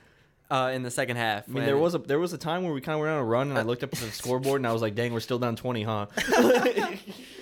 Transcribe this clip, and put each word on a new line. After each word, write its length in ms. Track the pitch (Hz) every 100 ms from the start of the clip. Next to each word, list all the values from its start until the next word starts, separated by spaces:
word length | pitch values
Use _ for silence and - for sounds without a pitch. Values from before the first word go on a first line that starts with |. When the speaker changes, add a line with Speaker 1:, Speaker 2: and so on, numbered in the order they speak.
| _ _ _ _ -
Speaker 1:
uh, 220 | 135 131
in 80 | 131
the 80 | 123
second 260 | 143 123 120
half. 320 | 113 104 -
Speaker 2:
I 40 |
mean, 60 | 135
Speaker 1:
and 80 | 135
Speaker 2:
there 100 | 139
was 160 | 170
a, 40 | 175
there 200 | - 143
was 160 | 175
a 40 | 156
time 260 | 156 175
where 80 | 180
we 80 | 139
kinda 160 | 160 151
went 120 | 151
on 60 | 151
a 60 |
run, 240 | 113 120 139
and 100 | 135
I 40 |
looked 200 | 113 123
up 120 | 135
at 40 | -
the 120 | 113
Speaker 1:
<laughs> 20 |
Speaker 2:
scoreboard, 480 | - 123 127 135 139
and 60 | 120
I 60 |
was 80 | 113
like, 120 | 110
"Dang, 200 | 107 120
we're 60 | 113
still 180 | - 120
down 180 | 120 113
twenty, 280 | 127 117
huh?" 220 | 107 107 104 - -
<laughs> 680 | 339 254 247 247 208 349 190 202 - - -